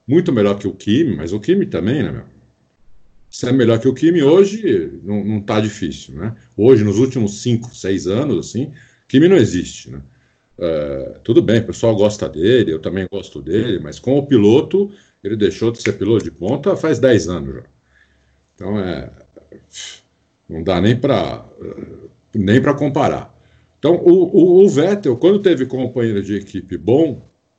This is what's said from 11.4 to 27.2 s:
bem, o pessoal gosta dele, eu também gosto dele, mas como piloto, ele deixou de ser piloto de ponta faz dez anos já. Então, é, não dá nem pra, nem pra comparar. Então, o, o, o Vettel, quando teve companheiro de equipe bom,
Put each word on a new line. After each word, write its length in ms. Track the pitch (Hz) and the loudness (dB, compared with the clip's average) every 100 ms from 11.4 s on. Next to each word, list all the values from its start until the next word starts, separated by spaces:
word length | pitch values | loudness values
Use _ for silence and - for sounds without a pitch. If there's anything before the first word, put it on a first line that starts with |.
bem, 200 | 85 110 | 2 0
o 60 | - | 0
pessoal 280 | - 117 | -2 0
gosta 340 | 98 104 101 78 | 2 0 0 -6
dele, 440 | 76 95 127 85 | -2 2 2 2
eu 80 | 78 | -2
também 260 | 87 92 90 | -6 -6 -6
gosto 320 | 98 - 76 | -8 -12 -14
dele, 380 | 69 101 117 87 | -4 -4 -2 -4
mas 220 | 76 - | -8 -10
como 260 | 120 139 143 | -2 -2 2
piloto, 640 | 127 101 123 151 190 202 - _ _ | 4 6 4 2 -2 -2 -6 _ _
ele 140 | 98 113 | -8 -2
deixou 340 | 98 - 113 | -2 -2 -4
de 100 | 117 | -2
ser 120 | - | -6
piloto 320 | - 101 113 | -4 0 0
de 60 | 110 | -2
ponta 420 | - 92 139 196 180 | -8 -6 -4 -2 -2
faz 220 | 160 127 | -2 2
dez 300 | 131 107 82 | 4 2 2
anos 260 | 87 69 | -6 -8
já. 80 | 65 - _ _ _ _ _ _ _ _ _ | -12 -18 _ _ _ _ _ _ _ _ _
Então, 220 | 95 104 | -6 -4
é, 320 | 92 73 65 65 _ - _ - _ - - - _ _ _ _ - | -4 -6 -10 -18 _ -20 _ -20 _ -20 -18 -20 _ _ _ _ -14
não 140 | 80 | -8
dá 180 | 82 87 | -2 0
nem 160 | 101 123 | 2 2
pra, 480 | - 110 76 57 - - - - - - - _ _ | 0 0 -2 -8 -14 -16 -14 -14 -16 -18 -20 _ _
nem 260 | 113 95 120 | -4 2 4
pra 140 | 139 | 2
comparar. 600 | 139 147 151 123 67 - _ _ _ _ _ | 0 -2 0 0 -2 -8 _ _ _ _ _
Então, 160 | 143 175 | 0 2
o, 280 | 175 185 | 6 6
o, 400 | 180 202 180 180 | 6 4 6 8
o 40 | 196 | 6
Vettel, 480 | 139 175 202 151 120 | 4 0 0 -2 2
quando 220 | 175 202 | 2 2
teve 260 | 196 143 | 2 0
companheiro 580 | 131 127 123 123 113 101 | 0 -4 -4 -2 -2 -2
de 140 | 90 101 | -4 -6
equipe 400 | 101 95 - 90 | -6 -12 -10 -6
bom, 460 | 95 135 160 117 | 0 2 2 -2